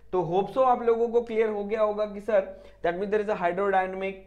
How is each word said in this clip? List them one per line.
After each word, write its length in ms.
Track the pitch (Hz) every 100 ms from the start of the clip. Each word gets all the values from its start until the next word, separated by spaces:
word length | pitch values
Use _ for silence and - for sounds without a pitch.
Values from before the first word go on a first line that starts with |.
| -
तो 100 | 185
होप 320 | 160 180 202
so 40 | 262
आप 240 | 262 247
लोगों 260 | 233 226 233
को 140 | 233
क्लियर 260 | 233 220 226
हो 160 | 208
गया 180 | 202 220
होगा 220 | 214 208
कि 160 | 214 202
सर, 420 | 202 208 190 - - - 165
that 120 | 175
means 160 | 196
there 160 | 214 208
is 80 | 208
a 40 |
hydrodynamic, 720 | 175 175 202 190 185 190 190 190